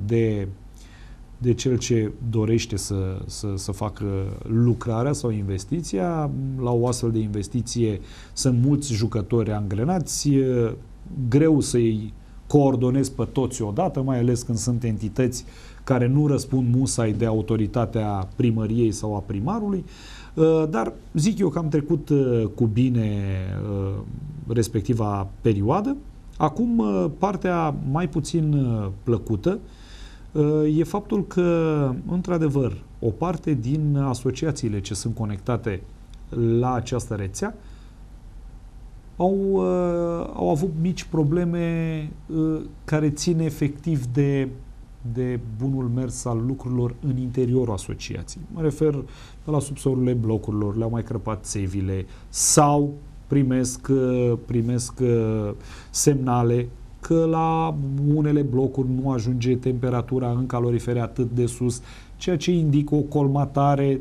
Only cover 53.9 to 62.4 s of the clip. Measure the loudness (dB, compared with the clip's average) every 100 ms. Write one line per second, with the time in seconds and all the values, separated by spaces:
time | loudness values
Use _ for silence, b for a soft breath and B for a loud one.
53.9 | 2 4 2 2 0 0 0 0 0 -4
54.9 | -2 2 4 2 0 -2 -6 B B B
55.9 | 2 2 4 2 2 4 2 0 -8 -18
56.9 | -16 2 4 4 2 2 2 0 -2 -2
57.9 | 0 2 4 4 4 2 2 0 0 0
58.9 | 0 0 0 0 0 2 2 0 0 0
59.9 | -2 0 -2 0 0 0 0 0 0 0
60.9 | -2 -2 -2 -2 0 0 0 -2 -2 B
61.9 | B B -6 -2 0